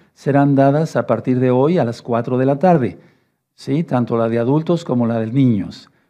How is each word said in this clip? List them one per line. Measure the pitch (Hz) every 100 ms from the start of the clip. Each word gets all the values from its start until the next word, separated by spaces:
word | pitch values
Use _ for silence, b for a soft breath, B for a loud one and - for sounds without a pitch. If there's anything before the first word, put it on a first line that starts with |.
| B
serán | _ 147 139 143
dadas | 135 139 147 156 127
a | -
partir | 113 131 127
de | 127
hoy | 123 147 180
a | 117
las | 113
cuatro | - 117 120 127
de | 135
la | 139
tarde, | 185 165 107 - b b b b _ _
¿sí? | 135 147
Tanto | 170 127 113 117
la | 113
de | 117
adultos | 120 151 160 170
como | - 123 117
la | 117
de | 110
niños. | 135 127 104 82 - - _